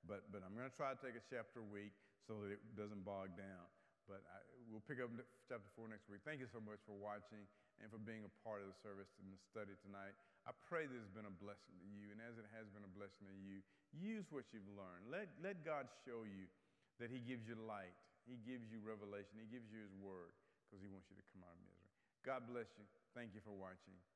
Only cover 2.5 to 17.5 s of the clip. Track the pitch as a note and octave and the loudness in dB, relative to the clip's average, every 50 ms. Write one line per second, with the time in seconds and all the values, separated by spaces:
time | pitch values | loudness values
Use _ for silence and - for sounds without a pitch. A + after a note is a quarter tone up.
2.5 | G2+ G2+ - A2+ A#2 G2+ G#2 G#2 G#2 G2+ F#2 G#2 G2+ G2 F#2+ F#2+ F2+ F#2+ G2 G2 | 2 2 0 -4 0 2 2 2 2 2 4 4 4 4 4 2 0 -2 -2 -2
3.5 | F#2+ F2+ F2 F2 - - - - - _ _ - G2 G2 F#2+ E2 F2+ G2 - - | -4 -4 -8 -10 -12 -18 -20 -20 -20 _ _ -6 -6 -6 -4 -6 -8 -10 -10 -10
4.5 | B2 B2 A#2+ A#2 A2 A2 G#2+ - D3 B2 B2 A#2+ A#2 A#2 B2 - - - - - | -12 -10 -6 -4 -4 -4 0 0 2 4 4 2 2 0 -2 -6 -10 -18 -2 0
5.5 | B2+ A#2 G2+ G2+ - - A2+ A2 A2 G#2 - - G2+ G2+ - D3 D#3 C#3 C3 A2+ | 0 0 0 -4 -6 -4 -4 -4 -4 -6 -6 -6 -6 -2 0 0 2 2 0 0
6.5 | F2+ A#2 G#2+ G#2+ G#2+ G2+ - - G#2 G2+ G2+ G#2 G#2 G#2 G2+ - A2 G#2+ G2+ F#2+ | 0 -2 0 0 -2 -4 -4 -4 -4 0 2 2 2 2 0 -4 -6 -8 -8 -8
7.5 | - - - - _ - G#2 A2 A2 A2 G#2+ G#2+ A2+ A2 G#2+ G2+ - - - A2+ | -12 -20 -20 -20 _ -8 -6 -4 -2 0 0 0 0 0 0 -4 -6 -4 0 2
8.5 | G#2+ G2+ G2 G2 F#2+ - - G#2+ G2+ G2 G2 F#2 - - F#2+ G2 F#2+ F#2 - - | 2 4 2 0 -2 -4 -4 -2 -2 -2 -4 -6 -8 -8 -6 -6 -6 -6 -10 -2
9.5 | - A2+ G#2 G2 G2 F#2 - G2 G2 G2 G2 G2 G2+ - - - - - - - | 0 0 0 0 -2 -6 -6 -4 -2 -2 -2 -2 -4 -6 -14 -20 -20 -8 -4 -4
10.5 | B2+ - - - E3+ E3 D#3+ C#3+ B2+ B2 A2 G2 F#2+ A2 G#2+ G#2 F#2+ E2 G2+ G2+ | -4 -4 0 4 6 6 6 6 2 0 -2 -2 -2 -2 -2 -2 -2 -2 -2 -4
11.5 | G2+ - - - G2 F2+ F2 G2+ G#2 G2+ G#2 G#2 G#2 A2 A2+ A#2+ A#2 A2+ A2 G#2 | -4 -4 -8 -12 -12 -10 -8 -6 -6 -4 -4 -4 -4 -4 -4 -4 -4 -4 -6 -4
12.5 | A2 A2+ A2+ G#2 G2 G#2 G2+ G2+ F#2 G2+ G2+ G2 - - G#2 G2 G2 G2 F#2+ G2 | -4 -4 -4 -4 -4 -6 -6 -6 -2 -2 -2 -4 -4 -6 -8 -6 -4 -2 -2 0
13.5 | G2 F#2+ F#2+ - - - - - - D3 F3+ G#3 A3+ A3 F#3 - D#3+ C#3 B2+ - | -2 -2 -4 -8 -18 -20 -18 -8 -2 0 2 4 4 2 2 2 0 0 0 0
14.5 | - A2+ F#2+ G2+ G2+ G2+ G2 F#2 F2+ F2 F#2+ A#2 C#3+ F#3 G#3+ F3+ C#3 - D#3+ F#3+ | -4 -4 -4 -2 -2 -2 -2 -2 -4 -4 -2 0 2 2 2 0 -2 0 2 2
15.5 | G3+ F3 D3+ D#3+ D#3 C#3+ C3+ A#2+ - - - C3 A#2+ A#2 A2+ G#2+ G2 F#2+ F#2+ F2+ | 2 2 4 6 6 6 6 2 -2 -8 -4 0 0 2 2 2 0 0 -2 -4
16.5 | - - - - - - - - _ - A#2+ A#2 B2+ C3 A#2+ A#2+ B2+ A#2+ A2+ A2 | -6 -16 -20 -20 -20 -20 -20 -20 _ 0 2 2 4 2 4 4 2 2 4 2